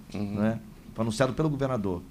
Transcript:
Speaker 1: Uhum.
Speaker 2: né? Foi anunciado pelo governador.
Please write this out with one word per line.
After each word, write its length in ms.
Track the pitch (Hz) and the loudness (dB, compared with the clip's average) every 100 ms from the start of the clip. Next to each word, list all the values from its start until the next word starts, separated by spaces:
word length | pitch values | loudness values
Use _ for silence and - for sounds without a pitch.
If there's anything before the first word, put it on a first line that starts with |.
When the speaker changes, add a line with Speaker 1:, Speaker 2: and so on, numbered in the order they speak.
| - | -6
Speaker 1:
Uhum. 220 | 98 104 | -4 -2
Speaker 2:
né? 260 | 104 110 - - - - | 2 2 2 -6 -16 -14
Foi 80 | - | -4
anunciado 300 | 117 107 131 | -2 2 2
pelo 160 | 117 156 | 4 2
governador. 540 | 139 135 123 98 87 - | 2 0 0 0 -2 -6